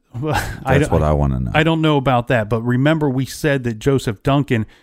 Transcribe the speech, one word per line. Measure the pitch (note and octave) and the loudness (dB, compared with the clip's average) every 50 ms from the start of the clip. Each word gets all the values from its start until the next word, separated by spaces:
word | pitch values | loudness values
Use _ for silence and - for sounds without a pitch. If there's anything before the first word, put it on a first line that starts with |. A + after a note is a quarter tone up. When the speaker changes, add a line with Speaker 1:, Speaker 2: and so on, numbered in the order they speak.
| _ _ - A#2+ | _ _ -12 -8
Speaker 1:
well, | C3 D#3 D3 | -6 -4 -4
<laughs> | - - - - - - | -4 -4 -6 -8 -8 -2
I | C3+ C3 C#3 | 0 2 2
Speaker 2:
That's | D#3 D3 | 2 2
Speaker 1:
don't, | - E2 | 2 2
Speaker 2:
what | D2+ D2+ | 2 2
I | D2+ | 2
wanna | D2 C#2+ C#2 - - | 2 2 0 0 -2
know. | C3 - - | -4 -2 0
Speaker 1:
I | - D#3+ | 0 2
don't | D#3+ E3 D#3+ | 2 0 2
know | D#3 D#3 D3+ C#3+ | 2 2 2 2
about | C3 C#3 B2+ A#2+ A#2 - | 2 2 0 0 0 0
that, | C3+ A#2+ G#2+ G2+ | 0 0 0 0
but | A#2+ A2+ | -2 -2
remember | A2+ B2 B2 B2 C3+ D3 D#3+ D#3+ D3+ D3 | 0 0 0 2 2 2 2 2 0 0
we | B2 C3 C3+ | -2 -2 -4
said | - - - - D#3 C#3 C#3 B2 | -4 -6 -4 -2 0 0 0 -2
that | A#2+ A#2 A2 | -4 -6 -2
Joseph | G#2+ C#3 C#3 C3 - - G#2+ - | 0 0 0 2 0 -2 -6 -4
Duncan | - C#3+ C3+ C#3+ C#3+ - C3 A2+ G#2+ - - _ | -2 0 0 2 2 0 0 -2 -2 -4 -8 _